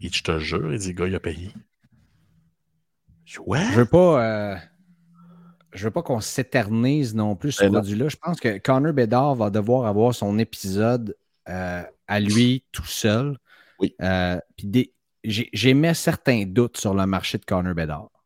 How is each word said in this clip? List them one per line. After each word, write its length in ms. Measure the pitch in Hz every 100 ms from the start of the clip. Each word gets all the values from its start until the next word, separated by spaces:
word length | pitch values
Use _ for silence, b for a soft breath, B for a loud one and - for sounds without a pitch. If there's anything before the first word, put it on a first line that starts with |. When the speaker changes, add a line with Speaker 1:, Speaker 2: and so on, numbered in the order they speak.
Speaker 1:
Et 100 | 87
je 120 | -
te 160 | - 80
jure, 340 | 78 80 156
il 60 | 127
dit, « 100 | 92
Le 20 |
gars, 120 | 87 90
il 60 |
a 60 | 92
payé. » 320 | 87 82 95 - - _ _ _ _ _ _ _ _ _ _ _ _ _ _ _
Je 100 | -
dis, « 100 | - -
Ouais. » 180 | 123 220
Speaker 2:
Je 40 | -
veux 80 |
pas, 400 | 117 170 180 143
euh, 320 | 113 107 104 92 - _ _ _ _ - b b b b _
je 120 | 101
veux 60 | 107
pas 120 | 170
qu'on 180 | 170 120
s'éternise 960 | - - 123 131 101 113 127 151 127
non 220 | 110 107 98
plus 160 | 143
sur 80 | -
ce 40 |
Speaker 1:
Ben 80 | 98
non. 80 | 104
Speaker 2:
produit-là. 280 | 101 104 147
Je 80 | -
pense 240 | 165 170
que 180 | 120 98
Connor 340 | - 131 151
Bedard 420 | 143 113 120 147
va 160 | 127 107
devoir 360 | 104 104 127 113
avoir 280 | 101 120
son 240 | 120 101 104
épisode, 800 | 113 - 98 95 113 123 110 - _ _ -
euh, 340 | 92 90 90 85 - -
à 120 | 104
lui 440 | 104 107 123 131 _
tout 120 | -
seul. 540 | - - 110 110 143 135 _ b b b
Speaker 1:
Oui. 160 | 95 -
Speaker 2:
Euh, 360 | 90 92 90 90 - -
puis 100 | 101
des, 260 | 113 - _ _ _
j'ai, 260 | 110 107 -
j'émets 420 | 104 127 135 165
certains 500 | 160 - - - 117
doutes 320 | 98 95 120 -
sur 160 | 104
le 140 | 98 95
marché 320 | 95 - -
de 60 |
Connor 300 | - 92 90
Bedard. 360 | 85 78 76 110 _